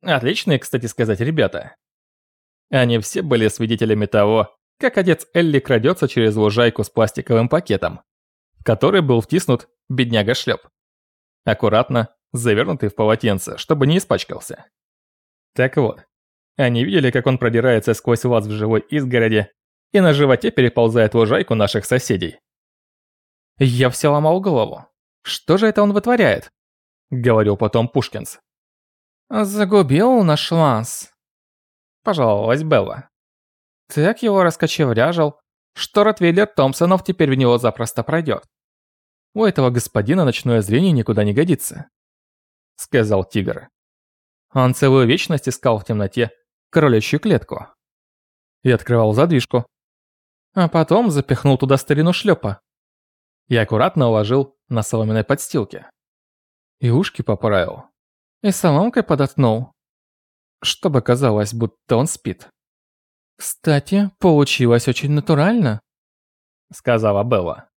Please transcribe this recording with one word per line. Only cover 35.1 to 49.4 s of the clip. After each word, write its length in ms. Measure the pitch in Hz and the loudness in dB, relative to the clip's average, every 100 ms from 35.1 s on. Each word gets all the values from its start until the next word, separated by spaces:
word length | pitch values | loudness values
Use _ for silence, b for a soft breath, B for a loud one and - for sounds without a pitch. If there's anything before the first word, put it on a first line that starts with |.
| 175 151 - _ _ _ | 2 -2 -4 _ _ _
что 300 | - - 208 | -14 -4 2
ротвейлер 420 | 208 214 170 175 208 | 2 2 2 2 0
Томпсонов 580 | - 135 135 175 190 | 0 0 0 0 0
теперь 260 | - 180 147 | -2 -2 0
в 40 | |
него 240 | 131 123 120 | 2 2 2
запросто 440 | 120 - 117 - | 0 -2 -8 -6
пройдет". 420 | - 165 156 101 _ _ _ _ _ _ _ _ _ | -4 -4 -2 -6 _ _ _ _ _ _ _ _ _
"У 100 | 208 | -2
этого 260 | 220 175 127 | 0 2 0
господина 540 | 120 - 113 101 180 | 0 -4 -4 0 0
ночное 360 | 147 113 127 117 | 0 -2 0 0
зрение 320 | 98 117 190 | 0 0 2
никуда 320 | 143 110 110 | 0 0 0
не 80 | 104 | 0
годится", 560 | 104 170 - - - 147 _ _ _ _ _ _ _ _ _ | 0 0 -2 -4 -14 -20 _ _ _ _ _ _ _ _ _
сказал 480 | - 131 107 101 | -2 0 2 0
Тигр. 440 | 95 110 95 - - _ _ _ _ _ _ _ _ | -2 -4 -4 -8 -12 _ _ _ _ _ _ _ _
Он 220 | 135 127 | 0 0
целую 320 | 127 139 135 120 | 2 2 4 4
вечность 420 | 160 - 147 - | 0 -2 -4 -6
искал 300 | - 127 110 | -4 -2 -2
в 60 | |
темноте 480 | - 110 101 - 113 _ _ _ _ | -4 -4 -4 -2 -4 _ _ _ _
кроличью 500 | 160 151 113 - 147 | 2 4 2 0 -4
клетку. 480 | 220 147 - - - _ _ _ _ _ _ _ _ _ | 0 -2 -2 -14 -16 _ _ _ _ _ _ _ _ _
И 80 | 131 | 0
открывал 420 | 117 - 117 110 | 0 2 2 2
задвижку. 520 | 107 170 151 | 2 2 2